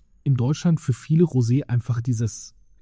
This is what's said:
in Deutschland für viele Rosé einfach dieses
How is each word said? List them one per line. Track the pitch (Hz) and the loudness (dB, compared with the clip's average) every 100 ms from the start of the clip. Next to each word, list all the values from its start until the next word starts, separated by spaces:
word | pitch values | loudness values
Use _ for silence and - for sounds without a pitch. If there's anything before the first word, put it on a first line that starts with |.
| _ _ | _ _
in | 139 | -2
Deutschland | 127 120 151 175 160 | 0 0 0 0 0
für | - | -2
viele | 120 - 160 | -4 0 2
Rosé | 175 127 117 131 | 2 2 2 0
einfach | - 120 - 117 | 0 -4 -2 -4
dieses | 120 113 113 - - _ _ _ | -2 -2 -4 -6 -20 _ _ _